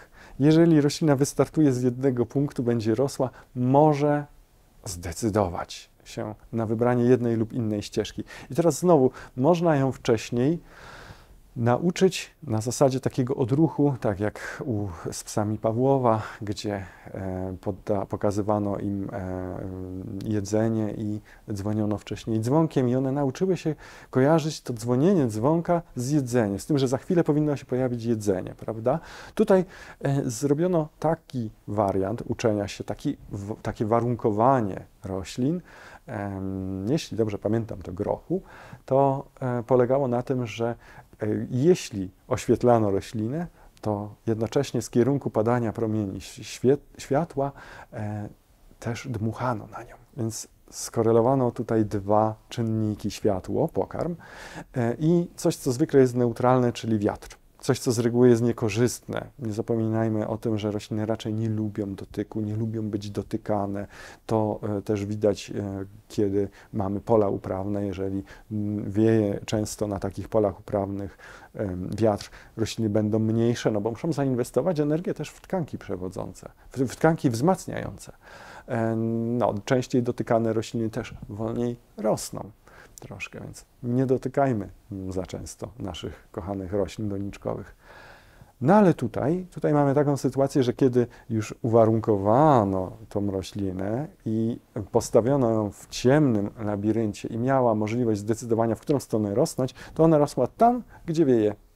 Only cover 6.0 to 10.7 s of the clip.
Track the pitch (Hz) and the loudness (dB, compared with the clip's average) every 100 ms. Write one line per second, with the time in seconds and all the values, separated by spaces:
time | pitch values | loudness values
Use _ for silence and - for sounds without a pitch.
6 | - - 110 107 - 113 110 113 120 123 | -16 -10 -10 -12 -8 -4 -2 0 2 4
7 | 120 127 120 113 107 131 110 104 - - | 4 4 4 0 -2 -2 -2 -4 -4 -4
8 | 101 - - - - 131 165 143 180 160 | -4 -6 -12 -14 -8 2 2 2 4 6
9 | 131 - - - 135 175 170 147 135 123 | 6 2 -12 0 2 4 4 2 2 0
10 | - 113 - 120 131 165 - | 0 0 0 0 0 0 -6